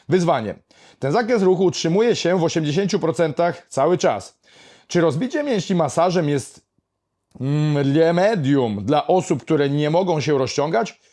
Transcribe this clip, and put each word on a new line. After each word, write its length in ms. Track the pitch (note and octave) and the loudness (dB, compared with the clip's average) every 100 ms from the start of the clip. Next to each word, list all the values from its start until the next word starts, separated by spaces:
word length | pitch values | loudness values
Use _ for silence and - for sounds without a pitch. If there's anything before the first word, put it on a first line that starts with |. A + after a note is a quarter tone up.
| - | -2
wyzwaniem. 500 | F3+ E3+ C#3+ G#2+ - _ _ - _ | 0 2 0 -2 -10 _ _ -20 _
Ten 140 | C3+ | -2
zakres 300 | F#3+ A3+ A#3+ | 0 0 2
ruchu 220 | F#3 F3+ | 2 2
utrzymuje 520 | F#3 - E3 F#3 A#3 F#3 | 2 0 0 2 2 0
się 220 | E3+ F#3 | 0 0
w 60 | |
osiemdziesięciu 540 | E3 E3+ D3+ D3 G3+ G3+ | 0 0 -2 -2 -2 -2
procentach 680 | D#3 - E3 - E3+ - - | -2 -2 -2 0 -2 -2 -8
cały 300 | - D3 F3 | -2 0 2
czas. 420 | F3 G#2+ - _ _ - - - _ | 0 -2 -6 _ _ -20 -20 -20 _
Czy 140 | F3 | 0
rozbicie 420 | E3 C#3+ B3+ D4+ | 2 0 -2 -4
mięśni 340 | D4 G#3+ - F3+ | -2 -2 -2 0
masażem 520 | D3 - F3 F3+ D3 | 0 2 2 2 0
jest, 380 | C#3+ - - _ _ _ _ _ _ _ - | -2 -4 -14 _ _ _ _ _ _ _ -10
mm, 560 | C3 D3+ D3+ D3 C#3 D3 | -4 0 0 0 0 2
remedium 880 | E3 E3+ G3 A3 C3+ C#3+ A#2+ G#2 | 2 2 2 0 2 2 2 -2
dla 220 | G2+ D3 - | 0 0 2
osób, 360 | F3+ - D3 | 0 0 -4
które 280 | - D#3 C#3+ | 0 0 2
nie 200 | D3 D3 | 0 0
mogą 300 | E3 F#3+ D#3 | 0 0 -2
się 180 | C3+ C#3+ | 0 0
rozciągać? 640 | B2+ - D3 A3 A3+ - _ | 0 -2 -2 -2 -2 -8 _